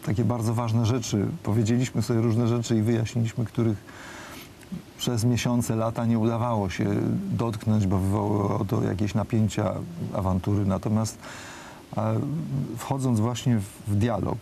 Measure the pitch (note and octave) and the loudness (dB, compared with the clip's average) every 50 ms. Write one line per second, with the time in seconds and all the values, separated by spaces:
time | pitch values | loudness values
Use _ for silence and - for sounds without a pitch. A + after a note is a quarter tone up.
0 | - - G#2+ F#2+ A#2+ A2 A#2+ A#2+ A2 A2 A#2 A2+ B2 A#2 A2 A#2 A#2+ G#2 B2 C3 | -2 -2 0 0 2 2 0 0 0 0 0 0 0 2 2 2 4 4 2 0
1 | - - - G#2 G2 A2+ - E3 - G#2+ G2+ A2+ A2+ G#2 B2 A#2+ C3 B2+ - D3+ | 0 0 0 0 0 0 -2 -4 -4 0 2 2 2 4 2 2 2 0 -2 -4
2 | - - B2 A2+ A2+ A#2+ A2 A2+ A#2+ A2+ A#2+ A#2+ A#2 - A#2+ A2 G#2+ A2+ A#2+ A2+ | -2 0 2 2 2 2 2 2 2 2 2 0 0 0 2 2 4 2 2 2
3 | A2 G#2+ - B2 A#2 A2+ - - A#2 G#2 - - A#2 A2+ G#2+ G2 - - - - | 0 -2 -2 -2 -2 -2 -2 -4 -6 -4 0 0 2 2 0 -2 -6 -16 -18 -18
4 | - - - - - - - - - - - - - - F#3+ E3 - - - - | -16 -16 -16 -16 -16 -16 -16 -16 -18 -18 -20 -20 -16 -12 -12 -12 -12 -16 -14 -6
5 | - - B2 A#2 G#2 B2 A#2+ A#2 - C3 A#2+ A#2+ A#2 - A2+ A2 A2 A2+ A2+ - | -4 -2 0 2 2 2 2 2 2 2 2 2 2 0 0 0 0 0 0 0
6 | A#2 A2+ A#2 A2+ G#2+ A#2 A#2 A#2 A2+ B2 A#2 A2 G2+ F#2 F2 - A2+ G#2 G#2 A2+ | 0 2 2 4 4 2 2 2 0 0 2 0 0 0 -2 -2 0 0 0 0
7 | A2+ A2+ A#2 A#2 - - A#2+ G#2+ A#2 A#2 A2 G#2+ - A2 G#2+ G#2+ G2+ F#2 F#2+ F#2+ | 0 0 0 -2 -2 -2 -2 0 0 0 -2 -2 0 2 2 4 4 4 2 2
8 | F2+ G2 G2 G#2+ G#2 G#2 G#2 G#2 G2+ G#2 G#2 G#2 G#2+ G2 A#2+ A2 A2 A2 G#2 F#2+ | 2 2 2 2 2 2 2 2 2 2 0 0 0 0 0 0 0 0 0 0
9 | G#2+ G#2 - A2 G2+ - - A2+ A2 G#2 - - G#2 G2 F#2+ - - - - - | -2 0 0 -2 -2 0 2 2 2 2 2 0 0 0 -2 -4 -6 -8 -8 -8
10 | - - - - F#2+ F#2+ F#2 F#2 E2+ - G2+ G2+ G2+ F#2+ G2 F#2 - A2+ G#2+ A2 | -8 -4 -4 -2 0 2 0 0 0 2 0 2 2 2 0 0 0 0 0 2
11 | A2 A2 - - - - - - - - - - - - - - - - - - | 0 -2 -4 -10 -16 -16 -16 -16 -16 -16 -16 -16 -18 -18 -18 -20 -16 -8 -4 -2
12 | G#2+ A2 A2 A2 F#2+ - D3 E3 D#3 C#3 C#3 - F#2+ - - A#2+ - - C#3 C#3 | -2 0 0 0 -2 -2 -4 -4 -4 -2 -2 -2 -2 -4 -6 -8 -4 -4 -4 0
13 | C3 C3 A#2+ G#2+ G#2+ A#2 B2 A2+ - C3 A#2+ A2 G2 G2 - - - - G#2 G2+ | 2 2 2 4 2 2 0 0 2 2 2 2 2 -2 -10 -12 -4 -2 2 2
14 | G2+ A#2+ A2+ G2 - - - A2 | 4 2 2 0 0 -2 -2 -4